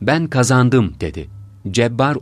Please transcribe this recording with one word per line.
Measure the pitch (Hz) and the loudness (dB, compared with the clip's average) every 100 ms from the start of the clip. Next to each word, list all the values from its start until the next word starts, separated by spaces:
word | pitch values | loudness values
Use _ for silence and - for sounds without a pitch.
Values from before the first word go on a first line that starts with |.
ben | 101 156 160 | -2 0 0
kazandım." | 135 123 127 123 127 98 - | 0 2 4 4 4 2 -2
dedi. | 80 80 73 - - - 98 | -8 -8 -12 -14 -20 -14 -6
Cebbar | 98 120 117 135 147 | -2 0 0 0 -2